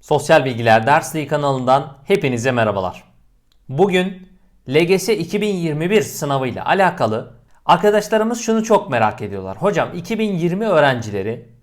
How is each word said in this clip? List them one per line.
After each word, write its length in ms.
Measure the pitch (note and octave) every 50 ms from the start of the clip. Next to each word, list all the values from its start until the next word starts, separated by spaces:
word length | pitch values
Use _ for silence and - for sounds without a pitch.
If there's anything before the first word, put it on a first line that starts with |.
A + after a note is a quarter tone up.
| _ -
Sosyal 340 | D3+ C#3+ - - E3 D#3 C3
Bilgiler 420 | C3+ B2 A2+ A#2 A#2 A2 A2+ A2+
Dersliği 400 | B2+ C#3+ D#3+ E3 - - D#3+ D3
kanalından 720 | C#3 D#3 D3 C#3+ C#3+ C3+ C3 B2+ B2 C3 - - - - - -
hepinize 480 | - G3 G3 D#3 C#3 B2 A#2 A2 C3+
merhabalar. 520 | B2+ A#2+ A2+ G#2+ G2+ G2 F#2 F2+ F2 - - _ _ _ _ _ _ _ _ _ _ _ _ -
Bugün 600 | C3 C#3+ F#3+ G#3 F3+ F#3 F#3 F#3+ F#3+ - - - - _ _ _ _ _ _ -
L 160 | C3 D3+ F3
G 140 | E3+ F#3+ F#3
S 180 | F3 - A3
iki 240 | - E3 E3 - G#3
bin 140 | G3+ G#3 G3+
yirmi 360 | F3+ E3+ E3 D3 D3 D#3+ F3+
bir 120 | G#3+ G#3
sınavıyla 640 | G3+ G3+ - - D#3+ C#3+ C#3 C3+ C3 B2 A2+ F#2+ -
alakalı 680 | - E3 F#3+ G3 F3 E3+ - C3 A2 G#2+ A2+ - - - - _ _ _ _ _
arkadaşlarımız 720 | - D#3+ E3+ F3+ G#3 G#3 G#3+ G#3 - A3 A3 A3 A3+ A#3 A3+
şunu 240 | - - A3 A3 A3
çok 260 | - G#3+ G3 - -
merak 320 | C3 A#2 A2 G#2+ G#2+ -
ediyorlar. 340 | A2+ G2+ G2 G2 F#2+ F#2 F#2+
Hocam, 320 | - D3+ G3+ F3+ D#3+ B2+ - -
iki 240 | F3 E3+ - A3+ G#3+
bin 140 | A3 G#3+
yirmi 340 | G3+ E3+ E3+ F3 E3+ G3 A3+
öğrencileri 840 | A3 F#3 D#3 D3 C#3 C3 A#2+ A2 G#2+ G2+ G2 F#2+ G#2+ A#2 B2+ - - - _